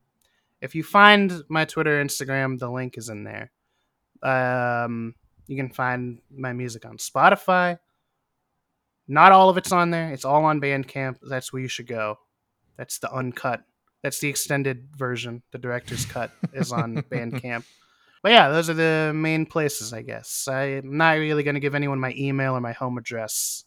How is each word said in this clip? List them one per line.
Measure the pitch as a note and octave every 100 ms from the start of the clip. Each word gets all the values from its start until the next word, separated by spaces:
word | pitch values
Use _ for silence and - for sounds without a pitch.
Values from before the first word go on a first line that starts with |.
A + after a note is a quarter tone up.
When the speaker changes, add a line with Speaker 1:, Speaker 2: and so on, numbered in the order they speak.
| _ _ _ _ _ -
Speaker 1:
If | C3 D#3+
you |
find | D#3 G#3 G#3 G#3 G3 F3 -
my | D#3+ D#3
Twitter, | - D#3 D3
Instagram, | C#3+ - C3+ C3+ C3+ C3
the | B2
link | B2+ B2+ A#2+
is | A2+
in | G#2
there. | G#2 G#2+ A2+ _ _ _ _ _ _ _
Um, | C3+ C3 B2+ B2+ B2 A#2+ A#2+ A#2 A2+ - _ _ -
you | C3+
can | B2+
find | - B2+ B2 B2 A#2 _
my | C#3 C3
music | B2 B2 A2+ A2+
on | A2+
Spotify. | - C3 E3 G3 - F3+ F3+ E3+ _ _ _ _ _ _ _ _ _ _ _ _ -
Not | C#3+ F3+
all | F#3+ F#3+
of | F3+
it's | -
on | F3+ E3+
there. | E3+ D#3+
It's | C3+
all | C3+ D3 D#3
on | D3+
Bandcamp. | C#3 C#3 C3+ C#3 C3+ B2+
That's | C3 C3 -
where | C3
you | C3
should | - A#2+
go. | A2+ G#2+ G#2+ _ _ _ _ _ -
That's | B2+ -
the | A#2
uncut. | C3 B2+ - C3 A#2 _ _ _ _
That's | C3+ -
the | D3
extended | C#3 - C#3+ C3+ B2 B2+ C#3+
version. | B2+ A#2+ A#2+ A#2+ _
The | B2+
director's | B2 B2 - A#2+ -
cut | B2+ A2+ _ -
is | C3+ B2
on | B2 A#2 A2+
Speaker 2:
<laughs> | -
Speaker 1:
Bandcamp. | B2 A#2 B2+ B2 A#2 - _ _ _ _ _
But | G3+
yeah, | A#3 D3
those | D#3 E3
are |
the | D#3+ D#3+ D#3 D#3
main | D#3 D#3+ D#3+ D#3
places, | E3 D3+ - A2+
I | A2+
guess. | A2+ A2+ A2+ - -
I'm | C3 C#3 C3+ C3 D3
not | D#3+ D#3
really | D#3 D3+
gonna | C#3+ C#3+
give | C#3+ C#3+
anyone | C#3+ C3+
my | C3 A#2+
email | C#3 C3+ C3+
or | B2+
my | A#2+
home | A#2 B2+ B2
address. | A2+ A#2 A2 - - -